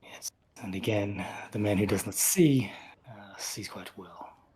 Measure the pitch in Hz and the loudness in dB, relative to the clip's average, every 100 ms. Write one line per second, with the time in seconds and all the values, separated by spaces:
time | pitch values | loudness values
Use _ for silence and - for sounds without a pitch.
0 | - - - _ _ - 110 95 95 104 | -20 -14 -14 _ _ -14 -8 -4 0 0
1 | 101 98 92 - - - 104 101 101 101 | 0 -4 -8 -10 -10 -2 2 4 4 2
2 | 98 95 - - 165 135 101 - - - | 0 0 0 6 8 8 2 -6 -18 -20
3 | - 113 - - - - 101 - 92 - | -20 -20 -18 -12 -10 -8 -10 -10 -14 -16
4 | 90 - - - _ | -18 -16 -18 -20 _